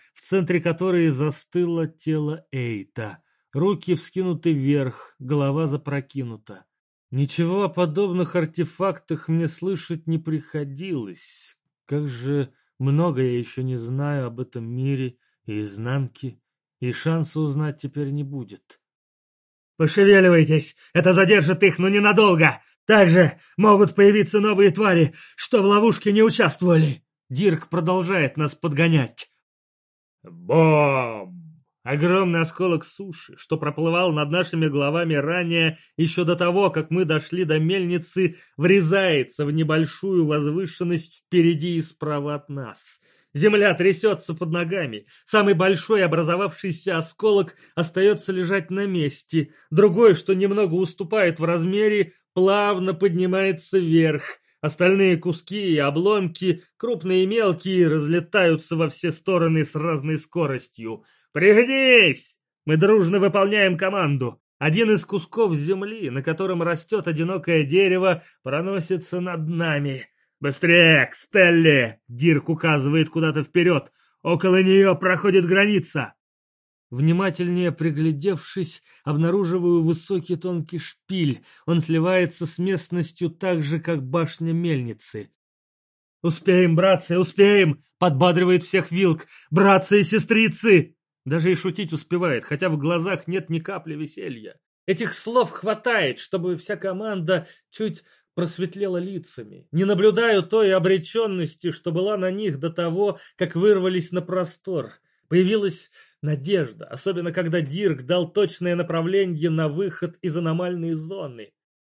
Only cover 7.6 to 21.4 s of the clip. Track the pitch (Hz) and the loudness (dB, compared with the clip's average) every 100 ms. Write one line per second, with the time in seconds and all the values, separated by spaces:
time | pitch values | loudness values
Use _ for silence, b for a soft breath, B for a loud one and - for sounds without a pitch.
7.6 | 196 175 175 151 202 180 175 180 160 170 | -2 -2 -2 0 -2 -2 -2 -2 -4 -4
8.6 | 160 - 190 165 - 160 - 160 160 165 | -6 -4 -6 -6 -8 -8 -2 -2 -2 -4
9.6 | 180 190 - 165 160 160 160 156 - 156 | -6 -6 -6 -10 -4 -6 -4 -6 -6 -8
10.6 | 143 135 190 156 104 85 - - - _ | -8 -10 -8 -8 -8 -14 -20 -20 -20 _
11.6 | _ _ - 143 147 120 127 143 135 _ | _ _ -8 -6 -6 -8 -4 -4 -4 _
12.6 | _ - 135 143 175 131 131 123 120 - | _ -6 0 0 0 0 -2 -2 -6 -8
13.6 | 131 127 117 131 143 143 123 117 127 123 | -6 -6 -8 -6 -4 -4 -6 -10 -12 -12
14.6 | 113 123 135 135 131 - _ _ - 104 | -10 -6 -4 -4 -6 -10 _ _ -10 -8
15.6 | 104 101 117 139 131 - 131 113 _ _ | -8 -8 -6 -4 -6 -8 -14 -14 _ _
16.6 | _ - 123 117 160 165 160 156 156 143 | _ -10 -8 -4 -2 -2 -4 -4 -4 -2
17.6 | 151 151 147 147 139 143 139 139 104 98 | -4 -6 -10 -8 -6 -6 -8 -10 -14 -18
18.6 | _ _ _ _ _ _ _ _ _ _ | _ _ _ _ _ _ _ _ _ _
19.6 | _ - 160 208 196 196 185 170 156 156 | _ -2 0 4 6 8 8 6 4 2
20.6 | - - b 175 180 180 185 208 | -2 -12 b 2 4 6 6 4